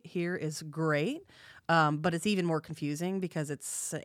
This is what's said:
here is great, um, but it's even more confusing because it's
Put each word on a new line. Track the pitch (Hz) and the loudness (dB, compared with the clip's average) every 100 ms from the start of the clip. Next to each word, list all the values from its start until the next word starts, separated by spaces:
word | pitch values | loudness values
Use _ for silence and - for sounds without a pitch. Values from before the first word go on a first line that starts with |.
| - | -4
here | 185 170 180 | -2 -2 -2
is | 156 151 160 | -4 -6 -8
great, | 143 160 147 175 320 - - - - - | -2 2 2 2 -2 -10 -20 -20 -10 2
um, | 165 151 151 | 6 6 4
but | 175 | 0
it's | 170 214 | 0 2
even | 196 170 | 2 2
more | 160 | 0
confusing | 156 156 147 147 175 190 | -2 -4 -4 -2 -2 -2
because | 180 165 147 | -2 -2 -4
it's | 143 - - - 156 | -6 -6 -6 -6 -6